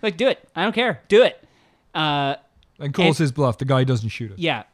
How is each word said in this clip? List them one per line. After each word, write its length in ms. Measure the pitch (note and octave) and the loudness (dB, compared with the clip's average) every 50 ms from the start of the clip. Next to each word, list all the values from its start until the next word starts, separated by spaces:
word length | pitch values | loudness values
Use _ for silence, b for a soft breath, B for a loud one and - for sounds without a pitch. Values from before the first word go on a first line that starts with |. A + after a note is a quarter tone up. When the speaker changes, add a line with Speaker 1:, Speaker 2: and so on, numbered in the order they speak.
| - | -4
Speaker 1:
Like, 140 | A3 F3+ | -4 -2
"Do 100 | E3 A#3 C4+ | 0 0 0
it. 100 | G#3+ - _ _ _ | 0 -2 _ _ _
I 80 | - F3 | -4 -2
don't 100 | G#3+ A3 | -2 0
care. 260 | A3+ A#3+ B3 F3+ A#2+ _ _ | -2 -2 -2 -4 -6 _ _
Do 140 | G3 G#3+ B3+ | 6 6 6
it." 200 | G3 - - _ b b b b b b b b _ _ | 6 2 -4 _ b b b b b b b b _ _
Uh, 400 | E3+ D#3 D3+ D3 C#3+ C#3+ C#3 C#3 - _ _ _ _ _ _ _ _ | -4 -2 0 0 0 0 -2 -4 -6 _ _ _ _ _ _ _ _
Speaker 2:
And 120 | D3+ C#3+ C#3 | -8 -6 -2
calls 280 | - F3+ F3+ D#3 - | 2 2 2 2 2
Speaker 1:
and 40 | E3 | 0
Speaker 2:
his 80 | C#3+ B2 | -2 0
bluff. 240 | - D3 B2+ A2+ - | 0 0 0 0 -2
The 60 | C3+ | -2
guy 200 | C3 C#3 C3 C3 | 0 2 2 2
doesn't 240 | C3 C3 A#2 G#2+ A2+ | 2 0 -2 -2 -6
shoot 220 | - - A#2+ G#2+ | -8 -8 -12 -12
her. 40 | G2 | -10
Speaker 1:
Yeah. 280 | F#2+ E3+ D#3+ C#3+ A2+ G#2+ _ | -6 -4 -4 -4 -4 -6 _